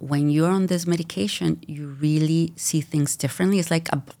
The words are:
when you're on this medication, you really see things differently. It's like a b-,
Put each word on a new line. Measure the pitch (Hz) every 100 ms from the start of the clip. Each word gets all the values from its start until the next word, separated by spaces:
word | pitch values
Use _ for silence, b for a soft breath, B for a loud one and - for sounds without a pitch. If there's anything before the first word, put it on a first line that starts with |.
when | 135 143 147
you're | 147 165
on | 190 185
this | 180 170
medication, | 170 165 - 202 - 170 160 -
you | 147 147
really | 139 151 151 156 165 165 -
see | - 160
things | 147 151 143
differently. | - 139 - 185 202
It's | 170
like | 165 165
a | 143
b-, | - -